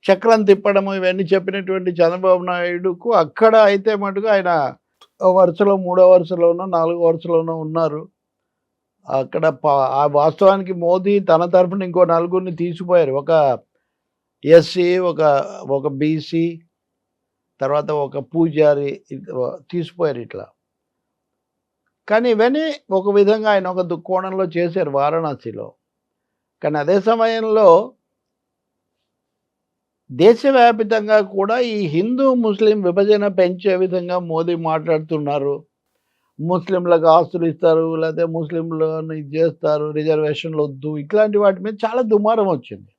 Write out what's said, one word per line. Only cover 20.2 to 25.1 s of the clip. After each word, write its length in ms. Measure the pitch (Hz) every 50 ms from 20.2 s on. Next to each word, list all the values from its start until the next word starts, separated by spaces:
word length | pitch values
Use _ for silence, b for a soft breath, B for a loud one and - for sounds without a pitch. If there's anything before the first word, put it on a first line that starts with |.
| 117 110 - 101 - _ _ _ _ _ _ _ _ _ _ _ _ _ _ _ _ _ _ _ _ _ _ _ _ _ _ _ _ _ _ _ _ -
కానీ 200 | 208 220 240 247
ఇవన్నీ 420 | 226 208 220 247 269 302 320 320 285 285 _ _
ఒక 240 | 190 190 185 202 202
విధంగా 360 | 208 202 196 220 220 214 214
ఆయన 160 | 208 196 190 180
ఒక 140 | 185 185
దు-, 200 | 185 170 175 165 -
కోణంలో 380 | - 185 185 185 190 190 190 190
చేశారు 460 | 180 160 170 175 175 165 190 175 147
వారణాసిలో. 840 | 139 139 139 147